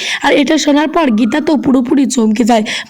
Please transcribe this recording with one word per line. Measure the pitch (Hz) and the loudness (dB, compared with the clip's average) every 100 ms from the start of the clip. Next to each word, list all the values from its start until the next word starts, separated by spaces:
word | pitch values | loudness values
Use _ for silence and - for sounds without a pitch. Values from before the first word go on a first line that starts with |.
| - - | -6 -4
আর | 285 | 0
এটা | 285 294 311 | 0 2 0
শোনার | 294 294 311 339 | 2 0 0 0
পর | 294 | 0
গীতা | 214 233 302 | 0 0 0
তো | 302 285 | 0 0
পুরোপুরি | 269 262 247 294 254 | 2 0 2 0 0
চমকে | - 220 214 | 0 0 0
যায়, | 220 226 220 - | 2 2 0 -6